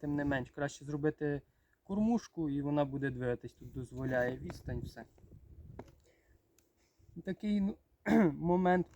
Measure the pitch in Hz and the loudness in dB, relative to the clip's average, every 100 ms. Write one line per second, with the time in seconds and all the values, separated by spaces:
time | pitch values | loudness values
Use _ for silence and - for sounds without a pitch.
0 | 147 147 143 135 123 - 143 - 143 147 | -4 -2 0 0 -2 -4 -4 -4 -8 -2
1 | 151 151 151 143 - _ _ _ - 196 | 0 0 -2 -4 -6 _ _ _ -6 -2
2 | 214 233 - - 156 143 143 147 143 135 | 2 0 -2 -4 -4 -2 0 0 0 -2
3 | 139 127 123 120 120 - 120 135 123 127 | -4 -2 -2 -4 -6 -16 -14 -10 -10 -6
4 | 131 127 123 127 - - - 120 - - | -2 0 0 -2 -8 -10 -8 -8 -8 -10
5 | - - - - - - - - - - | -14 -18 -20 -20 -20 -20 -20 -18 -20 -20
6 | _ _ _ _ _ _ _ _ _ _ | _ _ _ _ _ _ _ _ _ _
7 | - - 190 185 214 208 196 - _ _ | -20 -12 -8 -4 -2 0 0 -4 _ _
8 | - 226 185 143 160 180 180 180 170 | 4 6 6 4 2 4 6 4 2